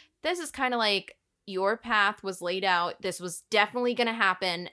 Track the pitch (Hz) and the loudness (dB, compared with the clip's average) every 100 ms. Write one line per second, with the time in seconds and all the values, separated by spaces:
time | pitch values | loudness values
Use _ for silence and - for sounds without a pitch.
0 | - _ 311 359 320 - 254 240 214 196 | -20 _ -4 -4 -6 -4 -2 2 2 0
1 | - - _ _ - 185 196 226 233 220 | -4 -20 _ _ -8 0 0 0 0 2
2 | 202 208 190 180 175 185 190 175 175 - | 2 0 -8 -6 -4 0 2 2 0 -4
3 | 190 180 175 - - 214 208 247 247 240 | -6 -4 -6 -10 0 2 2 2 0 0
4 | 233 226 196 185 185 170 175 | 0 2 0 0 -2 -2 -6